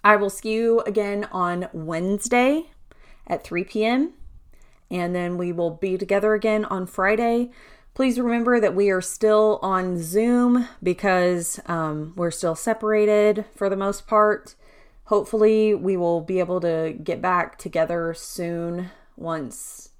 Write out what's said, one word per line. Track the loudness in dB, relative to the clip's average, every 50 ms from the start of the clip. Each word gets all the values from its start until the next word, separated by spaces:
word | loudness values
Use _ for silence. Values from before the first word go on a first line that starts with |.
| 6
I | 6 6
will | 6 4 -2
see | -4 -6 -4 -2 -2
you | 0 2 2 2 2
again | 0 0 -2 -2 -2 -2 -4 -6 -6 -6
on | -4 -2 -2 -2 -2 -4 -6 -8 -10
Wednesday | -10 -8 -6 -4 -4 -2 -2 -2 -2 -2 0 0 2 2 2 0 0 -4 -8 -20 -20 -20 -20 -20 -20 -20 -20 -20 -20 -8
at | -6 -6 -6 -6
three | -8 -6 -6 -6
P | -4 -4 -2 0
M, | 2 2 0 0 -2 -4 -14 -20 -20 -20 -20 -20 -20 -20 -20 -20 -20 -20 _ _ _
and | -6 -4 -4 -2 -2
then | -2 -4 -4 -4
we | -4 -4 -4
will | -2 -2 -4 -4
be | -4 -4 -4 -4 -2
together | -4 -2 0 0 2 4 2 2
again | 2 2 0 0 0 -2
on | -4 -4 -6 -6
Friday. | -8 -2 0 2 2 2 2 2 2 2 0 -2 -4 -8 -20 -20 -20 -20 _ _ -16 _
Please | 0 0 0 2 0
remember | 0 0 0 0 2 4 4 4
that | 4 2 2
we | 2 2 2
are | 2 0
still | -2 -6 -4 0 4 4 6 6 6 4 2 0
on | 0 0 0 0 0 -2 -4 -4
Zoom | -6 -2 0 0 2 4 4 4 4 4 2 2 0 -4 -10 -4
because, | -2 -2 -2 0 0 2 2 4 2 2 0 0 -4 -6 -10 -10 -8
um, | -6 -4 -4 -2 -4 -4 -6 -8 -10 -6
we're | -4 -4 -4
still | -4 -2 -2 -4 -4
separated | -2 -2 -4 -2 -2 0 0 2 4 4 4 4 6 4 4 2 2 -4 -10 _
for | -4 -2 -2
the | -2
most | -2 -2 -4 -4 -6 -4
part. | 2 4 4 6 4 2 0 -6 -18 -20 _ -20 -20 -20 -20 -20 -20 _ -20 -2
Hopefully, | 0 0 0 0 0 2 4 4 4 6 4 4 2 2
we | 0 0 -2 0
will | 0 0 0 0 -2
be | -2 -2 -2 -2
able | -2 0 -2 -2
to | 0 0 0 0 -2 -4 -6 -8 -6
get | -6 -6 -4
back | -2 0 0 0 -2 -4 -8 -14
together | -14 -4 -2 -2 -2 0 -2 -4 -4 -6 -8
soon | -10 -14 -14 -10 -8 -6 -6 -6 -6 -6 -6 -6 -8 -10 -12 -14 -20 _ _ _
once | -12 -8 -8 -6 -6 -8 -10 -12 -16 -16 -18 -18 -20 -20 -20 _